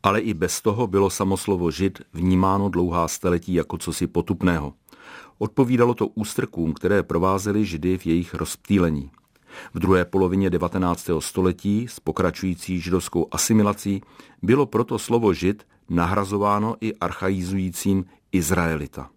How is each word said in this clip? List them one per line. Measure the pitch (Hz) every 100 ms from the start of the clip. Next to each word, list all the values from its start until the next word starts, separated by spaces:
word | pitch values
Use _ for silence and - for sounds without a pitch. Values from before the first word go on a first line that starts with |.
Ale | 101 104
i | 110
bez | 87 87 -
toho | 107 104 113
bylo | 98 98
samo | - 98 95
slovo | - 92 87
Žid | 76 95 - -
vnímáno | 80 90 92 95 98 101
dlouhá | 87 87 85 82
staletí | - 92 87 90
jako | 87 78 85
cosi | - - 87
potupného. | 87 - 87 92 82 71 - _ - - - - _
Odpovídalo | 107 - 123 123 120
to | 117 104
ústrkům, | - 107 - 127 - 80
které | 76 90 101
provázely | 87 85 92 95 104 104 101
Židy | 82 87 92
v | 82
jejich | 82 87
rozptýlení. | - 78 - - 101 85 76 69 _ _ _ _ - -
V | -
druhé | 87 92 85
polovině | 95 92 95 98
devatenáctého | 87 87 95 90 87 - 82
století | - - 92 85 101 104 120
s | -
pokračující | - - 90 - 95 85 - 92
židovskou | 85 90 - 87 -
asimilací | 92 - 110 104 104 101 98 - - - _
bylo | 92 131 139
proto | 110 123 110
slovo | - 117 110
Žid | 85 90 104 - _ _
nahrazováno | 85 87 101 98 104 104 104 107 117
i | 110 -
archaizujícím | 87 87 95 98 90 95 92 87 101 95 92 _ _
Izraelita. | 92 76 90 82 80 71 - 67